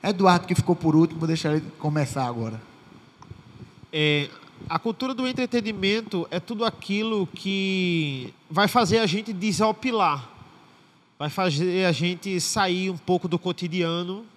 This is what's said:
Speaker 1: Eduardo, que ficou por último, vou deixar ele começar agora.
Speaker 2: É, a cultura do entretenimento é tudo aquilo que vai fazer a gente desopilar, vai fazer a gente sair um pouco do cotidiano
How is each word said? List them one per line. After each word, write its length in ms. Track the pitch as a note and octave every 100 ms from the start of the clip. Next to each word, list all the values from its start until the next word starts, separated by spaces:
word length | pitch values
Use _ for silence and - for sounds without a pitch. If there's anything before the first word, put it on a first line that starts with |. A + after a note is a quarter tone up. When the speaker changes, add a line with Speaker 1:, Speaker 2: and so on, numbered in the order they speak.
Speaker 1:
Eduardo, 440 | F#3+ F#3+ F#3+ F3 E3+
que 80 | F3+
ficou 200 | - F3
por 200 | E3 D#3
último, 240 | E3 E3
vou 80 | D#3+
deixar 260 | D#3+ D#3 D3+
ele 100 | - -
começar 460 | D3+ D3+ C3+ C#3 B2
agora. 340 | A#2+ A2+ A2 - - - - - _ - - - - - - -
Speaker 2:
É, 360 | D#3 D3+ D3 C#3+ - - - -
a 120 | E3
cultura 340 | A3+ - C4
do 140 | B3 B3+
entretenimento 1000 | B3+ B3 A#3+ G#3+ G#3 F#3+ G#3+ G#3+ F#3+ E3+
é 80 | F3
tudo 260 | - A3 A3+
aquilo 640 | - - G3+ A3 G#3+ F3+
que 1040 | - F#3+ G3 F#3+ F#3+ F3+ E3+ D3+ C3 B2 - _
vai 180 | E3 G3+
fazer 320 | B3 G#3 A3+
a 60 | G#3+
gente 260 | F#3 A3
desopilar, 920 | F#3+ G#3+ E3+ A3 G#3+ C4 A#3 F3+ C#3+ A#2+ - - - - - _ _ _ _
vai 100 | D3
fazer 560 | E3+ F#3 C#3+ F3+ F3+ F#3
a 60 |
gente 480 | C#3 F3 F3+ G3 F#3
sair 500 | - - F#3+ F3+ F#3+
um 80 | F3
pouco 300 | - F3+ F3+
do 100 | E3+
cotidiano 880 | - E3+ F3 F3+ E3+ E3+ F3+ G3 A3+